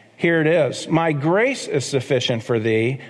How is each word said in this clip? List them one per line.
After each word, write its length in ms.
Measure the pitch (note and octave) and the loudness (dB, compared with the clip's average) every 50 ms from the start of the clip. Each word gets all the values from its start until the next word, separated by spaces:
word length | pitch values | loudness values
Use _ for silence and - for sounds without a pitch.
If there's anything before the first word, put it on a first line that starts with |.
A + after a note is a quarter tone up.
| - _ _ | -20 _ _
Here 260 | - - E3+ E3+ E3 | -2 0 2 2 2
it 60 | D#3 | 2
is. 400 | D#3 E3+ E3+ C#3+ A#2+ G#2+ - - | 4 4 4 2 0 -2 -6 -4
"My 240 | - E3 D#3+ E3 E3 | 0 0 2 2 0
grace 560 | D#3 C#3 C3+ D#3+ F3+ G#3 A#3 C#4 C4 - - | 0 0 0 2 2 2 2 0 -2 -4 -6
is 180 | - - C#3 A#2+ | -4 -4 -4 -2
sufficient 580 | - C#3+ B2+ - - C#3 B2 - - A#2+ A2 - | -2 -2 -4 0 0 0 0 0 0 -2 -4 -2
for 160 | - A#2+ A2+ | -2 -2 0
thee, 400 | G#2+ A#2 A2 A2 A2+ B2+ C3+ C3 - | 2 2 2 2 2 0 -2 -4 -10